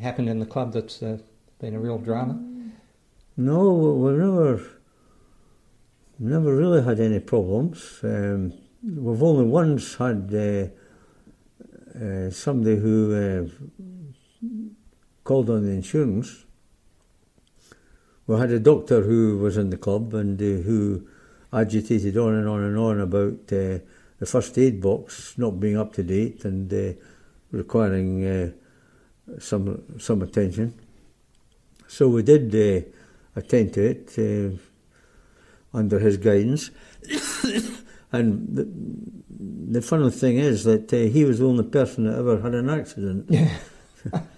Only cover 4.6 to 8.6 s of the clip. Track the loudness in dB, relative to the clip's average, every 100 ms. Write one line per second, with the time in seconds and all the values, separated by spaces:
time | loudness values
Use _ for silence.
4.6 | -4 -20 _ _ _ _ _ _ _ _
5.6 | _ _ _ _ _ -8 -2 0 2 4
6.6 | 4 4 4 2 2 0 0 0 2 0
7.6 | -2 -4 -18 -8 -4 -2 -2 -2 -4 -6